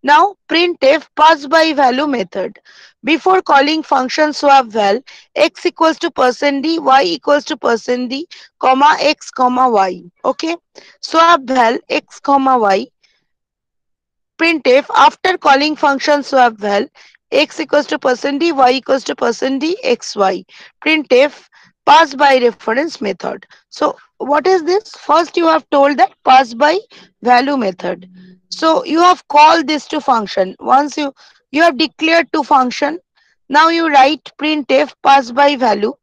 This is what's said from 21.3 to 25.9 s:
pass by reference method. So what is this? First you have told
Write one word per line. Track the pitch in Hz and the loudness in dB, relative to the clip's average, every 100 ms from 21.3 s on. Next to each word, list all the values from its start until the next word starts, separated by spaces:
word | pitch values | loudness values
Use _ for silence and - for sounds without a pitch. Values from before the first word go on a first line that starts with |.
| - _ _ _ _ - | -2 _ _ _ _ 2
pass | 302 320 | 4 4
by | 269 277 262 | 0 2 4
reference | 240 - - 226 320 - | 2 -2 -6 -4 -4 -6
method. | 208 185 - - - _ _ | -8 -8 -10 -10 -16 _ _
So | - 302 - _ _ | -4 -4 -4 _ _
what | 254 294 330 | -4 -2 2
is | 381 | 0
this? | 311 381 - | 0 -4 -4
First | - - 302 339 - | -18 -2 0 0 -2
you | 330 | 0
have | 320 - | 0 0
told | 285 277 | 0 2